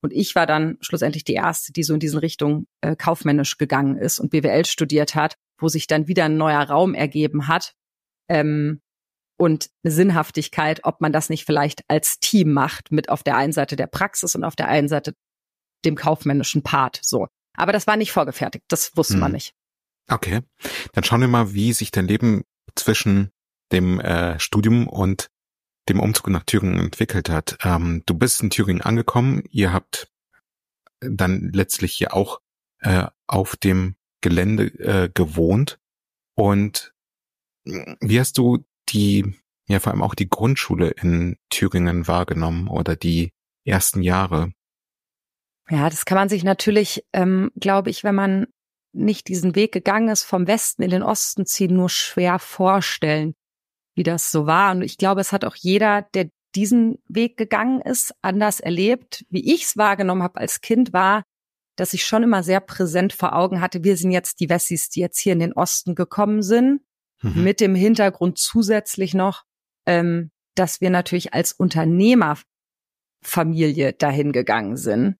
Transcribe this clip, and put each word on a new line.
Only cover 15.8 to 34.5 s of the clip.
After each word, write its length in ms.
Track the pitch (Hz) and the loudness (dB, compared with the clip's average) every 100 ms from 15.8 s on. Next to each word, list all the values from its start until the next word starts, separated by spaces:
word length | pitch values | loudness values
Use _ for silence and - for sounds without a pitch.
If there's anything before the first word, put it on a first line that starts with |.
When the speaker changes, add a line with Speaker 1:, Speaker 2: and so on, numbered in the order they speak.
Speaker 1:
dem 120 | 165 151 | -2 0
kaufmännischen 640 | - 160 147 143 - 156 | 0 0 2 0 2 -2
Part, 380 | - 139 131 - | 0 0 0 -2
so. 260 | - 117 - _ _ - | -4 -2 -4 _ _ -4
Aber 160 | 170 | 0
das 160 | 208 - | 0 0
war 100 | 214 | 0
nicht 140 | 214 | 0
vorgefertigt, 540 | - 143 - 113 - _ | 0 -2 -2 -8 -8 _
das 280 | 165 - - | -4 -2 -2
wusste 220 | 160 98 | 0 2
man 120 | - | 0
Speaker 2:
Hm. 40 | |
Speaker 1:
nicht. 220 | 139 - _ _ _ _ _ _ | -2 -10 _ _ _ _ _ _
Speaker 2:
Okay, 320 | 120 - 101 123 _ - - - | -4 -2 -4 -4 _ -12 -10 -6
dann 100 | - | -4
schauen 180 | 98 117 | 2 2
wir 60 | 123 | 4
mal, 260 | 120 110 | 4 2
wie 200 | 98 110 | 0 0
sich 160 | 117 107 | 0 -2
dein 180 | - 92 | -2 0
Leben 360 | 104 120 104 - _ - - | 2 2 0 -2 _ -14 -6
zwischen 560 | - 110 110 98 98 _ _ _ _ | 0 0 2 2 0 _ _ _ _
dem, 280 | 92 90 90 | 0 2 0
äh, 400 | - 85 87 80 | 0 -2 -2 -4
Studium 480 | - 107 107 120 120 | -2 0 4 4 2
und 420 | - 95 98 - _ _ _ _ _ - | -2 -2 -2 -6 _ _ _ _ _ -2
dem 100 | - | 0
Umzug 300 | 104 107 - | 0 -2 -2
nach 140 | 92 | -2
Thüringen 360 | - 107 95 90 | 0 0 0 0
entwickelt 500 | 87 - 110 98 82 | -2 -2 -2 -2 -2
hat. 280 | 80 - - | -2 -4 -4
Ähm, 400 | 92 85 85 85 - | 0 0 0 -4 -2
du 80 | |
bist 300 | 85 - - | 0 0 0
in 80 | 107 | -2
Thüringen 320 | - 95 87 | 0 0 0
angekommen, 600 | - 117 - 123 127 135 - | 0 0 0 0 0 0 -4
ihr 240 | 131 95 | 0 2
habt 380 | 92 - - - _ _ _ _ _ _ _ _ _ | 0 -4 -12 -12 _ _ _ _ _ _ _ _ _
dann 500 | - 104 92 95 90 | -8 -2 0 0 -2
letztlich 420 | 95 95 - 90 | -2 -2 -2 -4
hier 200 | - - | -4 -2
auch, 280 | 95 101 - _ _ _ _ | 0 -2 -4 _ _ _ _
äh, 260 | - 92 90 _ _ | 0 0 0 _ _
auf 300 | 104 95 - | -2 -2 -2
dem 400 | 101 92 92 92 _ _ | 2 2 0 -6 _ _
Gelände, 440 | 87 87 92 | 0 2 2